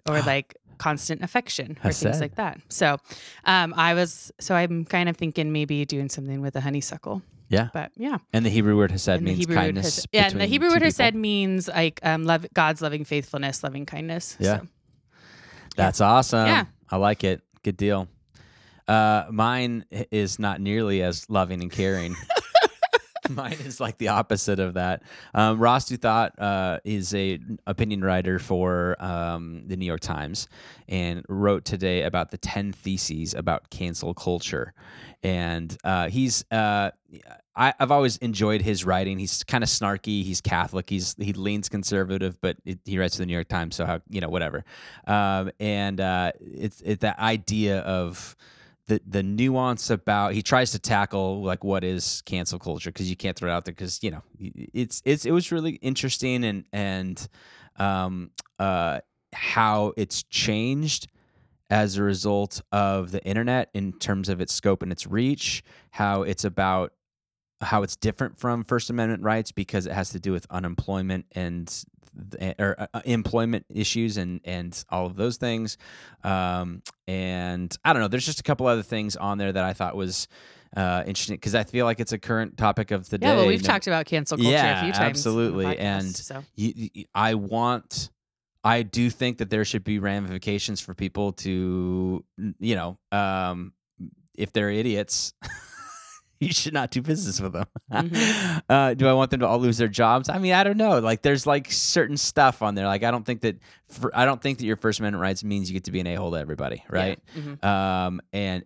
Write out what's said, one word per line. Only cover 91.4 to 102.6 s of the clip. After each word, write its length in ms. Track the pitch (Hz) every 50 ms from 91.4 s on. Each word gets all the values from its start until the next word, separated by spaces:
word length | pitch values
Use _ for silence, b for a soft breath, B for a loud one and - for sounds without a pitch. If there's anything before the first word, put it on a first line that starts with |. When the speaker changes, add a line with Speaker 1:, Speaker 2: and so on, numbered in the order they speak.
| - 95 92 92 92 92 90 92 90 90 90 92 92 92 92 - - _ _ -
Speaker 2:
n-, 160 | 104 104 - -
you 160 | 98 117 110
know, 240 | 92 85 87 92 - _ _ 101
um, 640 | 101 101 95 95 95 92 90 90 90 90 92 - _ _ _ _ - 87 - - _ _ _ _
if 160 | - 104 - -
they're 180 | 110 104 101
idiots, 640 | 101 107 117 123 104 101 104 - - - - - - _ -
<laughs> 1000 | - - - - - - 1077 1077 1077 659 659 659 - - - _ _ _ _
you 120 | - 196 165
should 200 | - - 160 156
not 180 | 143 123 -
do 120 | - 127 127
business 380 | 160 156 190 190 101 90 -
with 120 | 95 95 85
them. 140 | 85 95 -
<laughs> 40 | - - - -
Speaker 1:
Mm-hmm. 680 | 117 113 165 175 170 220 226 220 214 208 190 180 165 160 - -
Speaker 2:
Uh, 260 | 127 139 139 131 120
do 140 | 127 135 131
I 40 | 131
want 180 | 131 135 127 143
them 80 | 127
to 80 | 123 92
all 100 | 113 120
lose 180 | 127 120 113
their 120 | 117 120 110
jobs? 400 | 98 120 117 110 120 131 131 -
I 100 | - 185
mean, 140 | 190 185 180
I 100 | 185 196
don't 140 | 202 202
know. 240 | 214 220 214 175 123
Like, 220 | 110 113 113 107 -
there's, 220 | 143 139 131 -
like, 280 | 151 143 143 135 - -
certain 440 | - - - - 175 147 143 147
stuff 460 | 143 - - - 151 139 131 123 -